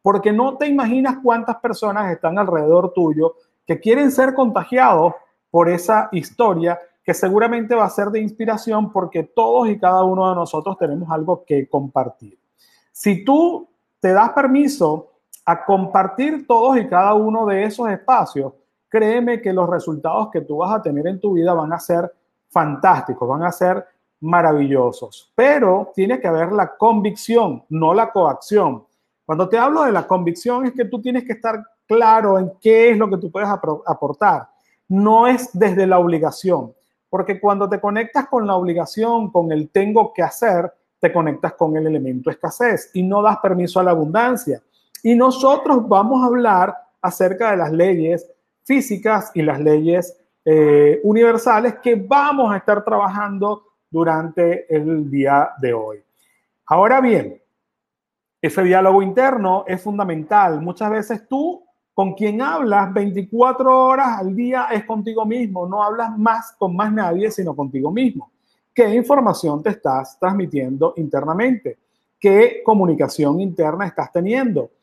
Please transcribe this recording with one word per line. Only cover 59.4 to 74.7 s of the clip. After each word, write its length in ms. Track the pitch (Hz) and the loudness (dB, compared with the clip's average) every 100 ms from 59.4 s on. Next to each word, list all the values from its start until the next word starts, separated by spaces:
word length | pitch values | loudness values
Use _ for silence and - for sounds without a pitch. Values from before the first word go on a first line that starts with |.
| 190 185 185 | -2 -2 -4
es 140 | 185 | -8
fundamental. 800 | 214 202 190 160 156 208 185 151 | -6 -6 -4 -6 0 2 2 0
Muchas 280 | 170 175 214 | -6 -6 -4
veces 360 | 214 214 214 _ | -4 -4 -10 _
tú 340 | 269 320 359 _ _ _ - | -6 -4 -8 _ _ _ -4
con 140 | 196 190 | -4 -2
quien 260 | 214 214 | -4 -4
hablas 500 | 277 320 247 202 196 | -4 -2 0 0 0
veinticuatro 920 | 196 202 190 190 226 254 254 262 262 262 | -2 -4 -6 -6 2 2 4 4 4 4
horas 320 | 262 262 220 | 2 0 -2
al 180 | 190 196 | -4 -4
día 340 | 240 254 240 | -2 -2 -2
es 140 | 220 220 | -4 -4
contigo 380 | 220 208 220 | -6 -4 -4
mismo. 440 | 214 240 226 180 180 | -2 -2 -4 -6 -6
No 160 | 202 | -2
hablas 340 | 208 226 226 214 | -2 -2 -6 -2
más 340 | 226 226 - _ | 0 0 -6 _
con 180 | 185 175 | -4 -2
más 160 | 214 | -2
nadie, 380 | 214 185 175 214 | -2 -2 -2 -2
sino 260 | 208 180 139 | -4 -6 -6
contigo 360 | 139 135 143 | -6 -4 -4
mismo. 400 | 208 262 262 - _ _ _ _ | -2 -2 -4 -16 _ _ _ _
¿Qué 160 | - 220 226 | 0 2 2
información 640 | 240 285 226 165 165 147 | 2 2 2 0 -4 -4
te 80 | 208 | -4
estás 480 | 196 - 131 135 _ | -4 -4 -4 -6 _
transmitiendo 760 | 185 196 175 143 127 139 165 170 | -4 -2 -4 -6 -6 -2 -2 -2
internamente? 800 | 156 147 147 175 247 233 135 110 _ _ _ _ | -6 -4 -4 -2 -2 -2 -6 -14 _ _ _ _
¿Qué 440 | 202 196 233 - - | 4 6 6 4 0
comunicación 720 | 208 180 151 139 - 143 156 | 2 2 0 -2 0 -2 0
interna 460 | 196 170 156 170 196 | -4 -2 -2 -2 -6
estás 260 | - 139 | -8 -6
teniendo? 600 | 175 185 247 254 160 117 | -4 -2 -2 -2 -4 -6